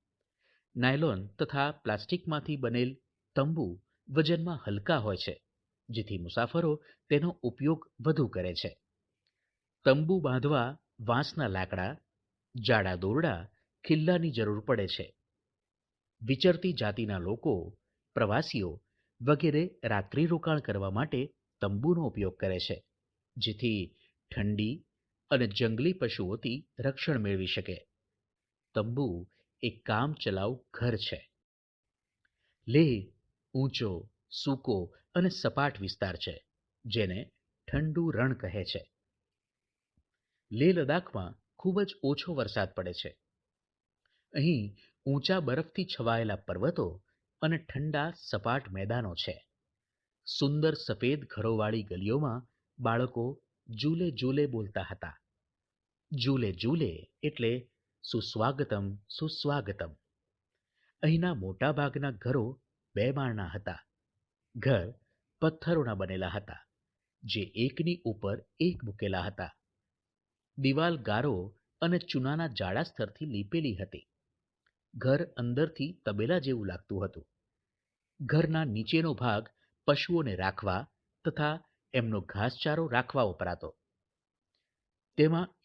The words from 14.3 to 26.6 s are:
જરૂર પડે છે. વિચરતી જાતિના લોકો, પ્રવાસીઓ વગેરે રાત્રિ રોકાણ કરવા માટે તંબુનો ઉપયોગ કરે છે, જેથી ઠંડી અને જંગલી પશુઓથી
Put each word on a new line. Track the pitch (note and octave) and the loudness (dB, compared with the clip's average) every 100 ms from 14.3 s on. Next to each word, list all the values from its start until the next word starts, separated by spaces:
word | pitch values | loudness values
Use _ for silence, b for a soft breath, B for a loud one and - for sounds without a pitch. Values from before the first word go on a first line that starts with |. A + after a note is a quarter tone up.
જરૂર | A#2 G#2+ G#2 | 0 0 0
પડે | A#2+ A#2 F#2+ | 0 0 0
છે. | - - _ _ _ _ _ _ _ _ _ _ - | -4 -8 _ _ _ _ _ _ _ _ _ _ -10
વિચરતી | A2+ C3+ F#3 F3 F#3 | -2 4 4 4 0
જાતિના | D3 G#2+ G#2 G#2+ F#2+ | 0 -2 0 -2 0
લોકો, | F2 A#2+ D#3 F#2+ E2 - _ _ _ | -2 -2 0 0 -2 -12 _ _ _
પ્રવાસીઓ | C#3 G#2 G#2+ - A2+ F2+ - _ _ _ - | 0 2 2 0 -2 -4 -6 _ _ _ -4
વગેરે | B2 D3 D#3+ D3+ F3+ - | 2 4 4 2 0 -2
રાત્રિ | A#2 G2+ G2 C#3 D#3+ | 0 0 0 0 2
રોકાણ | E3 E3 D3+ | 2 0 -2
કરવા | - G2+ G2 | 0 -2 0
માટે | G2+ D#3 B2 C#3+ _ _ - | 0 0 -2 -4 _ _ -4
તંબુનો | G2+ G2+ D3 E3+ C3+ | -2 2 2 2 2
ઉપયોગ | G#2 F#2+ - | 0 -2 0
કરે | F#2+ F#2 | -2 0
છે, | - D#2+ _ _ _ _ _ - | -2 -6 _ _ _ _ _ -4
જેથી | A2 G2+ A#2+ G#2+ E2 b b b - | -4 0 0 0 -2 b b b -10
ઠંડી | - G#2 G#2 A2 D3+ _ _ _ _ - | -2 0 0 0 -2 _ _ _ _ 0
અને | C3+ A2+ | 2 2
જંગલી | G2 A#2 A2 E3 | 2 0 2 0
પશુઓથી | F#3 A#2 - F#2 A2+ A2+ C3 | 0 -4 -2 -4 -4 -4 -6